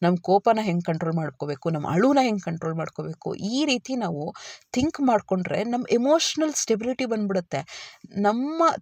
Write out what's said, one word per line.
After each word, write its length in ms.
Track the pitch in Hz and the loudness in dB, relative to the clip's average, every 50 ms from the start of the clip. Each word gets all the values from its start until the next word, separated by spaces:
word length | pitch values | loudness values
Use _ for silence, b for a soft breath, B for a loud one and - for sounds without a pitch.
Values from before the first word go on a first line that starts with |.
ನಮ್ಮ 140 | 175 175 180 175 | 2 2 2 2
ಕೋಪನ 360 | - 180 190 202 - 233 220 220 | 2 4 2 4 6 4 2 2
ಹೆಂಗ್ 220 | 214 190 170 175 170 | 2 0 0 0 0
ಕಂಟ್ರೋಲ್ 320 | 170 165 160 170 165 165 | -2 -2 -2 -2 -2 -2
ಮಾಡ್ಕೋಬೇಕು, 540 | 165 156 143 - - 147 147 143 - - 165 | -2 -2 -4 -6 -6 -6 -6 -6 -4 -2 -2
ನಮ್ಮ 200 | 160 147 - - | -2 -2 -2 0
ಅಳುನ 280 | 147 180 233 269 285 277 | 2 4 4 6 6 4
ಹೆಂಗ್ 200 | 262 240 214 196 | 4 2 0 -2
ಕಂಟ್ರೋಲ್ 320 | - 175 165 165 165 160 160 | -4 -6 -6 -4 -4 -4 -4
ಮಾಡ್ಕೋಬೇಕು. 600 | 165 156 156 - - 156 160 160 - - 160 - | -4 -6 -6 -6 -8 -8 -8 -8 -8 -8 -8 -6
ಈ 300 | - 175 208 247 277 311 | -6 -4 -4 -2 0 0
ರೀತಿ 320 | 294 254 240 - - 262 | 0 0 0 -2 -4 -6
ನಾವು 380 | 247 214 175 160 143 151 - - B B B B B B B | -4 -4 -4 -4 -6 -6 -8 -10 B B B B B B B
ಥಿಂಕ್ 280 | - 247 269 330 - - | -2 0 0 0 0 0
ಮಾಡ್ಕೊಂಡ್ರೆ 640 | 277 254 226 202 - - 190 185 175 - - 180 214 | 2 2 2 2 2 0 -2 -2 -2 -2 -2 -2 -2
ನಮ್ಮ 220 | 233 240 254 247 - | -2 -2 -2 0 2
ಎಮೋಷನಲ್ 640 | 226 233 240 277 311 330 - - - 302 311 311 285 | 2 2 4 4 4 4 2 0 0 0 -2 0 -2
ಸ್ಟೆಬಿಲಿಟಿ 500 | - - - 220 202 226 247 254 - 254 | -2 -2 0 0 0 0 -2 -2 -2 -2
ಬಂದ್ಬಿಡುತ್ತೆ, 560 | 220 226 214 208 196 190 185 175 - 151 135 - B B B B B B B B - - | -2 -2 -2 -2 0 -2 -2 -2 -4 -6 -6 -6 B B B B B B B B -8 -2
ನಮ್ಮ 460 | 196 202 208 220 240 269 294 320 330 330 320 - - | 0 2 2 2 2 -2 -2 0 2 2 2 2 0